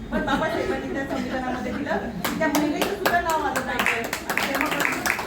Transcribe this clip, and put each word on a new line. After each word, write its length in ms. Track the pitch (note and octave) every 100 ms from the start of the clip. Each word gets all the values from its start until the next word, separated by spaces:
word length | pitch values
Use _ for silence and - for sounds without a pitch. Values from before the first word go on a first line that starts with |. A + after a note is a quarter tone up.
| -
पण 140 | A3 C4+
बाबासाहेबांनी 680 | C#4 D#4+ E4+ - - C#4
त्या 120 | C#4 C#4
संविधानामध्ये 680 | - B3+ B3 B3+ - B3+
दिलं 240 | - C#4+ -
की 420 | A#3+ - - -
त्या 80 | D4+
महिलेचं 480 | D4+ D4+ F4+ G4+ G4
सुद्धा 260 | - F4
नाव 200 | E4 D#4+
आलं 200 | G4+ -
पाहिजे. 380 | B3 A#3+ A#3 A#3
आणि 480 | A3+ - - - D4
तेव्हापासून 640 | C4+ D4 C#4+ - - - -